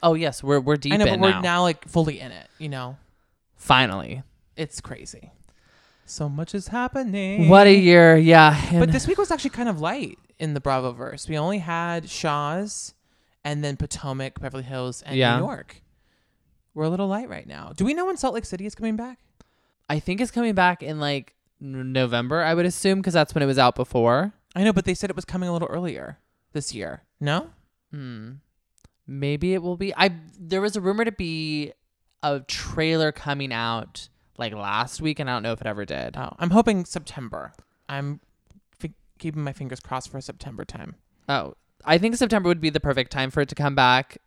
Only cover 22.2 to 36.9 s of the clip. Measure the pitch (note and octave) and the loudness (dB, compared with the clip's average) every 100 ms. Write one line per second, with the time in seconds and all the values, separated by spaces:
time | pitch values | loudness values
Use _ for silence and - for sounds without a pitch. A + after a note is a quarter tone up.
22.2 | B2 D#3+ D#3+ E3+ F3 - F#3+ G3 F#3 E3 | 0 0 0 2 0 0 0 0 2 2
23.2 | D3 D#3 C#3 C3+ B2 - B2 B2 A#2 C3 | 2 0 0 4 4 2 -2 2 2 2
24.2 | G3+ - _ F3+ G#3+ F#3 F#3+ F3+ G3+ F#3 | 0 -8 _ -2 2 2 0 -4 -4 -8
25.2 | - F3+ F3+ E3+ E3+ E3+ F3 C#2 C2 - | -8 -6 -4 -4 -4 -6 -6 -8 -12 -16
26.2 | _ _ _ D3 - A2 E2 C2+ _ - | _ _ _ -10 -8 -10 -10 -12 _ -8
27.2 | D3 E3 D#4+ _ _ _ _ D3 C3 A2+ | -4 -4 -6 _ _ _ _ -16 -14 -14
28.2 | A2 C#3 _ _ _ _ _ _ - C#3 | -16 -18 _ _ _ _ _ _ -14 -8
29.2 | C#3+ D3 F3+ F#3 F3 F3 G3 E3+ F#3+ E3+ | -6 -4 -2 -2 -4 -6 -4 2 2 0
30.2 | D#3+ - E3 - G#3 G#3 F#3 G#3+ A#3 G3+ | -16 -16 -4 -2 -2 -2 -2 -2 -2 -4
31.2 | E3+ D#3+ D#3 D3+ D3 - _ _ _ _ | -6 -6 -4 -6 -8 -12 _ _ _ _
32.2 | D3 C#3+ C3+ - - - D#3+ D#3+ D#3 - | -4 -4 -6 -10 -8 -2 0 2 0 -2
33.2 | D3 C#3 C3+ A#2 A#2 A#2 A2 - - _ | -8 -6 -6 -6 -4 -4 -8 -16 -20 _
34.2 | _ - A2+ G#2+ G2+ G#2 B2 - D#3 D3+ | _ -10 -10 -8 -6 -4 -4 -4 -6 -4
35.2 | C3+ B2 A2+ A2+ A2+ G#2 F#2+ C2+ A#1+ C3 | -4 -4 -6 -6 -8 -8 -8 -8 -10 -10
36.2 | B2+ - E3+ G#3 A#3 G3 F3 | -12 -6 2 4 4 0 -4